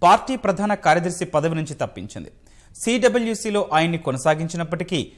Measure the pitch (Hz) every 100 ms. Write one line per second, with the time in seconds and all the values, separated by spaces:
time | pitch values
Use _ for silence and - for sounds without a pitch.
0 | 175 214 - 262 202 180 208 202 160 165
1 | 175 170 165 151 160 160 156 143 123 -
2 | 101 104 73 - _ - - - 226 240
3 | 247 240 226 214 214 208 - 156 165 165
4 | 151 127 156 156 165 170 165 170 180 165
5 | -